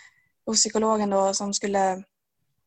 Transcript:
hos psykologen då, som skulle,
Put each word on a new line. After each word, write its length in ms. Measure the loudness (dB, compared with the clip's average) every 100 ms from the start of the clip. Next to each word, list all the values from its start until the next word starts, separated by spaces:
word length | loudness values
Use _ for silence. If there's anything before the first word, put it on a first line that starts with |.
| -20 _ _ _ -4
hos 140 | 0
psykologen 500 | 0 0 2 2 0
då, 240 | 2 2
som 200 | 0 -4
skulle, 500 | -4 -2 0 0 0 -8 _ _ _ _ _